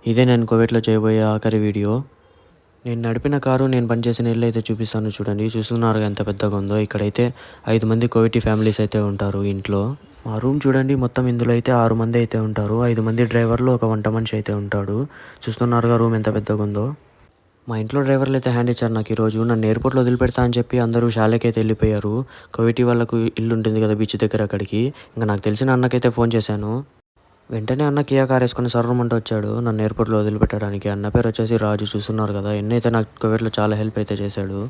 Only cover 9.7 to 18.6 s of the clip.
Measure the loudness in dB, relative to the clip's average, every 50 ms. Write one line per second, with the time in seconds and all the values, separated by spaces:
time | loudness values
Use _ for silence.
9.7 | 0 0 0 -2 -4 -8 -14 -20 -20 -14 -10 -8 -6 -2 0 0 0 2 2 2
10.7 | 2 2 2 2 0 0 0 -2 -2 0 0 0 0 0 2 2 2 2 2 2
11.7 | 2 4 4 4 2 2 0 0 2 0 0 0 -2 -2 -2 -2 -2 -2 -2 0
12.7 | 0 0 2 2 0 0 0 0 2 2 0 2 2 2 2 2 2 2 2 2
13.7 | 2 2 2 0 0 0 0 -2 -2 -2 -2 -2 -4 -4 -2 -2 -4 -4 -4 -2
14.7 | -4 -4 -2 -2 -4 -4 -4 -6 -10 -20 -20 -20 -20 -10 -8 -8 -2 -2 0 2
15.7 | 2 2 4 4 4 4 4 2 2 0 0 0 -2 -2 -2 -2 -2 -2 -2 -2
16.7 | -2 -2 -4 -4 -6 -10 _ -20 _ _ -20 _ _ _ _ _ _ _ _ -6
17.7 | -6 -6 -4 -2 -2 0 2 2 2 2 2 0 0 0 0 0 0 2